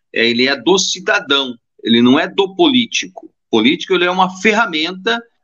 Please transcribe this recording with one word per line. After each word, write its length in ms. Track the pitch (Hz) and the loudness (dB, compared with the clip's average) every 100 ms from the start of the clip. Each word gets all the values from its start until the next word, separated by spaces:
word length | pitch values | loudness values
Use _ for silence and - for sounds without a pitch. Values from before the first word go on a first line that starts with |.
| _ | _
é, 140 | - 117 | -2 0
ele 200 | 117 127 | 2 0
é 80 | 139 | 0
do 200 | 139 190 | 0 0
cidadão, 800 | - 185 214 202 135 139 131 117 _ _ | 0 -4 -2 -2 0 -2 -2 -8 _ _
ele 220 | - 117 | 0 4
não 160 | 123 143 | 4 2
é 80 | 185 | 0
do 300 | - 190 190 | -2 -2 2
político. 720 | 165 127 113 - 92 - - | 2 2 0 -4 -8 -14 -20
O 240 | _ _ 113 | _ _ 2
político, 360 | 117 - - | 2 0 -2
ele 100 | 180 | -2
é 60 | 180 | 0
uma 260 | 185 185 185 | 0 -2 0
ferramenta 840 | 220 214 220 156 165 185 190 233 - _ | 0 0 0 -2 -6 -6 -4 -6 -6 _